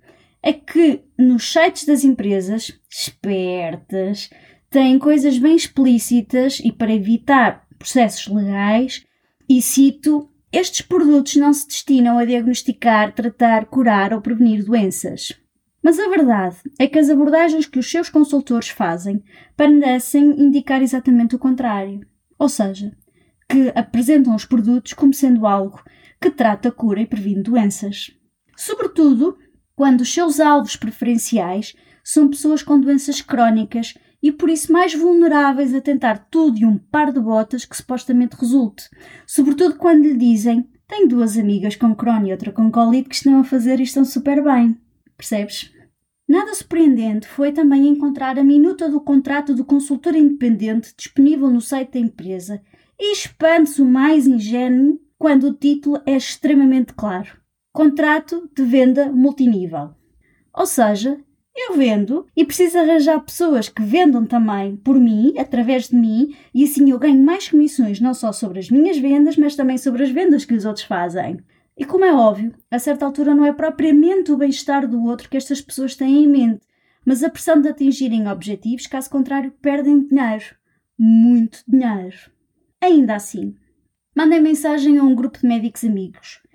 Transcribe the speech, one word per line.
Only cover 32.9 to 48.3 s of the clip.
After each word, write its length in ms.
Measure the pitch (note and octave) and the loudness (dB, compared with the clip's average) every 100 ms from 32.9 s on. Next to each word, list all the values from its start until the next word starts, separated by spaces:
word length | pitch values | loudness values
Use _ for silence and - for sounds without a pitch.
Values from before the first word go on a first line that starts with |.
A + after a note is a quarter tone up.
| C#4 D4 C#4 | 0 -2 -8
crónicas 720 | - B3 A#3 A3+ G#3 A#3 A#3 - _ _ | -6 0 2 2 -2 -6 -8 -14 _ _
e 100 | D4 | -2
por 160 | D4 E4 | 0 -2
isso 240 | D#4+ - | -2 0
mais 220 | E4 F4+ | 2 2
vulneráveis 800 | D#4 E4+ E4+ E4 D4 C#4+ C4 C4+ | 0 2 4 4 2 2 0 -2
a 80 | C4 | -2
tentar 460 | C#4 C#4 A#3+ G#3+ _ | -2 -2 -2 -4 _
tudo 300 | E4 D#4 A3 | 0 0 2
e 40 | |
um 140 | A3+ G3+ | 0 0
par 340 | - D4+ D4 | -2 -2 -2
de 80 | C4 | -2
botas 460 | A3 A3 A3 B3 - | -2 -2 -2 -8 -10
que 100 | - | -16
supostamente 600 | - B3+ - B3 B3 - | -10 -8 -2 0 0 -4
resulte. 520 | A#3+ C4+ A3 - - _ - - - | -2 0 -2 -6 -20 _ -20 -20 -4
Sobretudo 480 | - C4+ C#4+ F4+ | 0 0 2 0
quando 300 | D4+ F4 D4+ | 0 2 4
lhe 120 | D4 B3 | 4 2
dizem, 500 | A#3+ A3 A#3 A#3 B3 _ _ | 2 2 0 -2 -4 _ _
"Tenho 200 | G#4 E4 | 0 2
duas 280 | A#3+ A3+ G#3+ | 2 0 0
amigas 400 | G3+ G3+ G#3 - | -2 -2 -4 -2
com 180 | A3+ | -2
Crohn 300 | G#3 A3+ A3 G3 | 0 -2 -2 -2
e 60 | |
outra 200 | F#3+ G3+ | -6 -6
com 180 | - A3+ | -2 0
colite 400 | A#3 A3+ B3+ C4+ | 2 2 0 -2
que 60 | - | -2
estão 220 | C#4 C4+ | 2 2
a 60 | |
fazer 360 | C4 C4 A#3 C4 | 2 0 0 0
e 20 | |
estão 220 | B3+ C#4 | -2 0
super 380 | C4+ A#3+ C#4 D4 | -2 -2 -2 0
bem." 360 | D4 B3 A#3 A3+ _ _ _ | 2 2 2 0 _ _ _
Percebes? 560 | _ - G#3+ G3+ - - _ _ _ _ _ - | _ -8 -6 -6 -12 -18 _ _ _ _ _ 0
Nada 280 | E4+ G#4 | 0 -2
surpreendente 720 | F#4+ - F4 D#4 A#3+ A3+ G#3+ - | -8 -6 0 2 2 0 -4 -6
foi 260 | - C#4+ | -4 -2
também 340 | D4 D4 C#4 C#4+ | 2 2 4 2
encontrar 520 | D4 C#4+ C#4 C4 | 2 -2 -4 -6